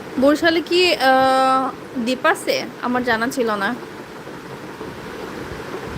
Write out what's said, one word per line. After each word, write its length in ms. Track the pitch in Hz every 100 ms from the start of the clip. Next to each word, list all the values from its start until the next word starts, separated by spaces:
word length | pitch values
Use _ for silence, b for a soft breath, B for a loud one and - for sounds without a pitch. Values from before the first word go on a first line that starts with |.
| - -
বরিশালে 400 | 269 294 339 330
কি, 360 | 311 349 359 -
আহ, 680 | 262 262 262 262 262 262 262 - - 269
দ্বীপ 220 | 226 254 311
আছে? 400 | - - 135 151 -
আমার 220 | 240 247
জানা 240 | 247 220 233
ছিল 220 | - 226 208
না। 120 | 196 247 - - - - - - - - - - - - - - - - - - - - -